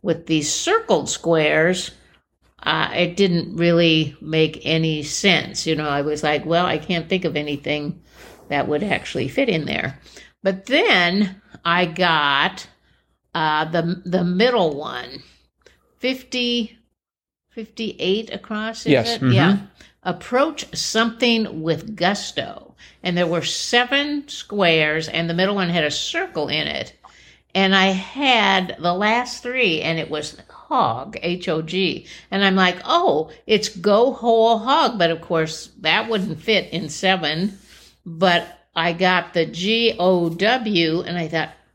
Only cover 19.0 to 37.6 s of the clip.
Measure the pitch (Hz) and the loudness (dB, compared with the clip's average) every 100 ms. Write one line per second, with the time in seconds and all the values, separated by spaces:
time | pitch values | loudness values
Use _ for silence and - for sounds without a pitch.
19 | 117 233 131 120 165 196 - _ - _ | 2 -2 2 4 4 2 -2 _ -20 _
20 | 185 175 - 247 302 294 - - - 220 | -6 -6 -2 0 0 -2 -12 -8 -2 0
21 | 233 226 247 226 220 160 160 151 110 107 | 0 2 2 2 0 -4 -2 -2 -4 -2
22 | 170 202 - - - - - _ - _ | 0 0 -6 -8 -8 -12 -20 _ -20 _
23 | 180 175 175 170 - - - 240 247 277 | -4 0 2 0 -2 -6 0 0 2 0
24 | 294 294 277 - - 208 180 160 151 156 | 0 -4 -6 -14 -8 2 4 4 4 0
25 | 160 160 170 170 190 202 180 175 151 147 | -2 -4 -2 0 0 0 0 0 0 -2
26 | - 330 381 - 147 151 147 - - _ | -6 -6 -6 -4 -4 -2 -4 -6 -8 _
27 | - - - _ _ 190 190 190 190 190 | -20 -20 -20 _ _ 0 4 4 4 0
28 | 190 269 277 240 202 190 185 - 170 180 | -6 -2 2 4 4 2 0 -4 -2 0
29 | 208 226 247 - 247 254 226 160 156 165 | 0 0 -2 -8 -8 -2 0 0 -2 -4
30 | - 151 147 - - - - 285 160 117 | -4 -6 -8 -14 -20 -20 -4 0 2 0
31 | 135 - 175 180 - 160 160 185 185 - | -8 -8 -4 -4 -2 -4 -2 -2 -2 -2
32 | - - - 196 196 190 185 180 - 330 | -12 -20 -6 0 2 4 2 2 0 2
33 | 359 147 160 - - 214 - 185 185 202 | 4 2 -2 -10 0 0 0 -4 2 4
34 | 247 - 233 226 226 220 220 294 277 233 | 4 2 2 4 4 2 2 2 2 2
35 | 165 165 - 165 160 - - - 156 180 | 0 0 -2 -2 0 -6 -14 -4 2 2
36 | 226 220 185 160 - 208 - 165 160 - | 2 -2 -2 -6 0 0 0 -6 -8 -2
37 | 190 185 151 156 196 - | 0 2 0 -2 -4 -6